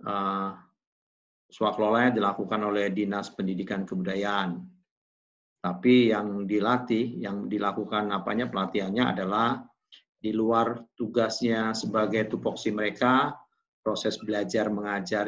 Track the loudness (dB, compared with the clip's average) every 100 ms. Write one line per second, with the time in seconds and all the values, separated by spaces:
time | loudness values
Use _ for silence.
0 | -6 -2 -2 -2 -4 -8 -18 _ _ _
1 | _ _ _ _ _ -2 0 2 4 4
2 | 4 4 2 0 -2 -2 0 2 0 0
3 | -2 -2 -6 -4 -4 -2 -4 -4 -4 -4
4 | -2 -2 0 0 -2 -4 -10 -18 _ _
5 | _ _ _ _ _ _ -6 2 6 6
6 | 6 2 -2 -4 -2 0 2 0 2 0
7 | 0 -4 -6 -6 -4 -2 -2 -2 -2 -2
8 | 0 -2 -2 -2 -2 -2 -2 -2 -2 0
9 | 0 0 0 2 0 -2 -8 _ _ -20
10 | _ _ -4 0 2 2 2 -2 -10 -8
11 | -2 2 0 0 0 2 0 -2 -2 0
12 | 2 2 0 -2 -4 -2 -2 0 -2 2
13 | 4 4 2 -4 -16 _ _ _ -4 -2
14 | -2 -2 -2 -2 0 0 0 -2 -2 -4
15 | -2 -2